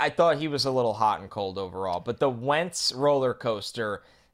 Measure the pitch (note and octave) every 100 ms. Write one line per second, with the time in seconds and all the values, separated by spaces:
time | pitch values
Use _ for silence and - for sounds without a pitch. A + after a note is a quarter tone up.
0 | D3 D#3+ E3+ C#3+ D#3 C#3+ C3+ C3 A#2 G#2
1 | G#2+ F2 F#2+ G#2+ F#2+ F#2+ F#2 F#2 F#2+ F2
2 | A#2 A2+ C#3+ A#2 C3 D3+ F3 - - B2
3 | D3 C#3 B2+ A#2 B2 G#2 - A#2+ G#2+ F#2+
4 | - _ _